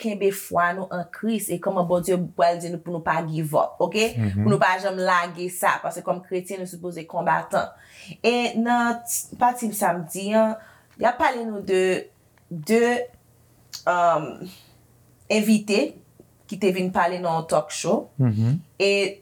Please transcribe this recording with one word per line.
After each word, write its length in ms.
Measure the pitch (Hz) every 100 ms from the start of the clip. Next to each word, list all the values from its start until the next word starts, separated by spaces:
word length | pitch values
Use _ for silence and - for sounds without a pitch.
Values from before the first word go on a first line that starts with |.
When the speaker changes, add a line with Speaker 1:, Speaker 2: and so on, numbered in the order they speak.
Speaker 1:
kenbe 280 | 220 202 196
fwa 380 | 190 - 175 175 185
nou 120 | 185
an 140 | 175 170
Kris 360 | - 214 220 196
e 60 | 175
kòman 240 | 185 190 175
Bondye 280 | 180 170 180 170 -
pral 240 | 170 175
di 100 | 170
nou 80 | 175
pou 120 | 170 170
nou 80 |
pa 140 | 160 160
give 320 | 165 156 156 147
up, 240 | - -
ok? 120 | 175 202 226 123
Speaker 2:
Mhm. 260 | 107 98
Speaker 1:
Pou 100 | 107
nou 80 | 196
pa 140 | 190 185
janm 200 | 196 190
lage 480 | 185 180 175 170 180
sa, 220 | - 185 135
paske 240 | 165 175
kòm 160 | 170 175
kretyen 360 | - 185 180 190
nou 80 | 180
sipoze 360 | 175 175 170 160
konbatan. 600 | 175 160 160 165 - - - - - - 170
E 300 | 220 240 240 220
nan 440 | 233 240 233 233
t-, 320 | - - - -
pati 280 | 247 247 226 -
samdi, 540 | 190 175 160 185 196 220
an, 180 | 220 220 - - _ -
y 80 | 220
a 40 | 240
pale 280 | 311 247 226
nou 120 | 208
de 440 | 185 185 185 180 - _ _ _ -
de, 340 | 170 151 220 240 240 247 - _ _ _ _ _ -
um, 460 | - 180 170 156 156 - 180 - - _ _ _ _ _ -
envite 540 | 214 214 214 - 208 311 - _ - - _ -
ki 80 | 185
te 140 | 196
vin 160 | 185 185
pale 300 | 185 175 180
nan 240 | 175 160 160
talk 160 | 165 151
show. 380 | - 160 - - -
Speaker 2:
Mhm. 460 | 127 107 113 156 - -
Speaker 1:
E 380 | 196 202 190 196